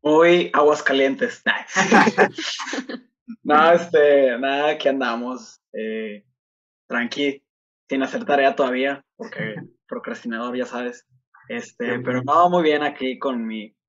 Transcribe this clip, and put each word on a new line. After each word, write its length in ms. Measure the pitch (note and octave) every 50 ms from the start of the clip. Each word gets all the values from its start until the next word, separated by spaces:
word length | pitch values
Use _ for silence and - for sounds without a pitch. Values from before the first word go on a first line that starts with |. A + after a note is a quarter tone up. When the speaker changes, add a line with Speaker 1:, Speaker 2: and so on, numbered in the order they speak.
Speaker 1:
Hoy, 480 | - D3+ D3+ D#3 E3 F3 F3 F3 E3+ F3 -
aguas 300 | D3 D3 D3 D3 D3 -
calientes. 600 | C#3 C3+ C3+ C3+ C3+ C3+ - B2+ A#2 - - _
<laughs> 1700 | B2+ A2+ - - - - F#3+ G3 F3+ A3+ - - A3+ - - - G3 - - - - - - - - - - - - - - _ _ _ _ _ - A#3 _ _
No, 280 | C3+ D3 D3+ D#3+ E3
este, 640 | F3 E3+ E3+ - - D#3 D3 D3 C#3+ C#3 C3+ C3 A#2+
nada, 320 | A#2 C3+ C3+ C#3 C#3+ D3 D3+
aquí 180 | D#3 D#3 -
andamos, 720 | C#3+ C3+ C3+ B2+ A#2+ A#2 A#2+ B2 B2 B2+ A#2+ A2+ - - _ _ _ -
eh, 500 | G#2+ A2 A2 A2 A2 A2 G#2+ G#2 G#2 G2+ _ _ _ _ _ _ _ _ _ _ _ _
tranqui, 560 | _ B2 A#2+ A#2+ A#2 - C#3+ C#3+ C#3+ C#3 - _ _ _ _ _ _ _ _ _ _
sin 140 | C#3 C3+ C3
hacer 200 | C3 - B2+ A#2
tarea 320 | D3 C#3+ C#3 C3+ C3+ C3+
todavía, 480 | - C#3+ B2+ B2+ B2+ C3 C#3 C#3 C#3 _ _ _
porque 380 | _ A3 A3 - - A2 A2 G#2+ - - -
Speaker 2:
<laughs> 160 | _ _ _
Speaker 1:
procrastinador, 680 | _ - A#2+ - - A#2 G#2+ - A#2+ A#2 A2+ A#2+ B2 B2
ya 100 | B2+ B2
sabes. 420 | A#2 B2+ A#2+ B2 B2 B2 - _ _ _ _ _ _ _ - _ _
Este, 360 | A#2 A#2+ A#2 - _ _ A#2+
Speaker 2:
Bien, 180 | A#2 A#2+ B2 B2
Speaker 1:
pero 140 | B2 B2 B2+
Speaker 2:
bien. 40 | B2+
Speaker 1:
no, 240 | C#3 D3 E3 F3 F3+
muy 100 | F3+ F3+
bien 220 | E3 D3+ D3+ D3 D3
aquí 340 | C#3+ C#3+ - C3 C3 B2+
con 280 | - - C#3 B2+ A#2+ A2+
mi, 280 | A2 A2 A2 G#2+ A2 _ _ _